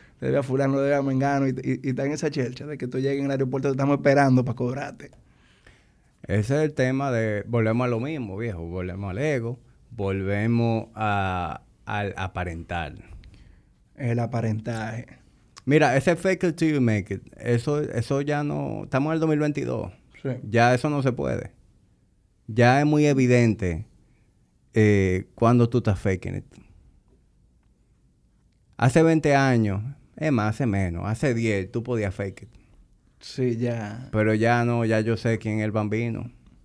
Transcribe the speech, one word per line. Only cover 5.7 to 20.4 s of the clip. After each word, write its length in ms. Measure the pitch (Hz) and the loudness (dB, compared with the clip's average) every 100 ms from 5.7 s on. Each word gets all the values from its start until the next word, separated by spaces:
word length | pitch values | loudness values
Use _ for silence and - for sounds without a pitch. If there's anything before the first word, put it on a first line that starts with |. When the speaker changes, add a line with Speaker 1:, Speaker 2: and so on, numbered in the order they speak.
| _ _ _ _ _ | _ _ _ _ _
Speaker 2:
Ese 340 | - 98 107 143 | -4 -2 0 2
es 40 | |
el 100 | 156 | 0
tema 380 | 147 127 131 139 | 0 0 0 0
de, 320 | 117 110 104 - | 0 0 -2 -2
volvemos 380 | 117 110 117 123 | 0 2 2 0
a 20 | |
lo 100 | 113 | -2
mismo, 340 | 135 160 110 95 | -4 -6 -8 -6
viejo, 240 | 117 87 85 | -6 -6 -6
volvemos 420 | 90 90 92 101 | -6 -6 -6 -6
al 60 | 92 | -4
ego, 400 | 151 135 117 127 _ _ - | -2 -2 -4 -8 _ _ -16
volvemos 960 | 113 98 98 95 101 110 117 117 113 - - | -6 -2 -2 -2 0 2 2 2 0 -4 -4
a, 680 | 107 101 95 92 85 - _ _ - | -2 0 -2 -2 -6 -8 _ _ -8
al 280 | 104 101 - | -6 -6 -6
aparentar. 800 | 92 95 90 82 82 85 76 67 - - - - - - _ _ _ - | -8 -6 -6 -8 -8 -6 -8 -10 -18 -20 -20 -20 -20 -20 _ _ _ -8
Speaker 1:
El 240 | 123 117 | -4 -2
aparentaje. 880 | 120 123 113 107 113 113 110 113 - - _ _ _ - - | -2 -2 -2 -4 -6 -8 -8 -10 -12 -18 _ _ _ -10 2
Speaker 2:
Mira, 300 | 151 147 131 | 4 4 2
ese 200 | 170 170 | 2 0
fake 260 | 190 180 180 | 0 0 -2
it 100 | 165 | 0
till 160 | 160 | 0
you 80 | 147 | 2
make 320 | 120 107 - | 2 2 -2
it, 80 | 95 - - | -8 -10 -10
eso, 420 | 117 117 135 147 | -2 0 0 -2
eso 380 | 143 117 113 139 | -2 -4 -2 -2
ya 220 | 143 147 | -2 -2
no, 400 | 147 147 139 - | -2 -4 -6 -8
estamos 280 | - 131 147 | -4 -2 0
en 20 | |
el 60 | 160 | 0
dos 80 | 160 | 2
mil 100 | 151 | 2
veintidós. 540 | 151 147 123 120 95 - _ - | 2 -2 -2 -4 -6 -12 _ -10
Speaker 1:
Sí. 80 | 139 113 | -6 -6